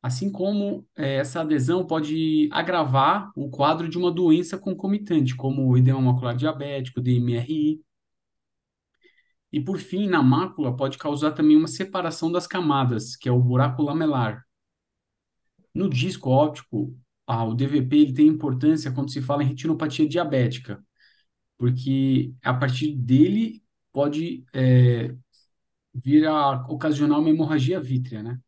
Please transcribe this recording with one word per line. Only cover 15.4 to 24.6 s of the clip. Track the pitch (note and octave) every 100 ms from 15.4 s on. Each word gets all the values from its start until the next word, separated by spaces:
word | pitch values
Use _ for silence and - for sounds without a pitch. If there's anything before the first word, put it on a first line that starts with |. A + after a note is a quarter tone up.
| _ _ _
No | - F#3
disco | B2+ E3 - C3
óptico, | C3 D3+ - - A2 - - _ _ -
ah, | A2+ A2+
o |
D | A#2 C3+
V | D3
P | B2+ D3
ele | D3
tem | B2+ D3+
importância | D#3 D3 B2+ D3+ D#3 C#3+
quando | B2+ C3+
se | -
fala | B2+ C#3+
em | C#3
retinopatia | B2+ D#3+ D#3 D#3 - D3+
diabética, | E3 E3 C3 B2 - - G2+ _ _ _ _ _ _ _ _
porque | B2 B2+ C3 C3+ C3+ C3 B2+ -
a | - B2+
partir | C3+ B2+ D3+ C#3+
dele | A#2 C3 E3+ G3+ A3+ - _ _ _
pode, | C#3 D3 D3 E3 - -
é, | C#3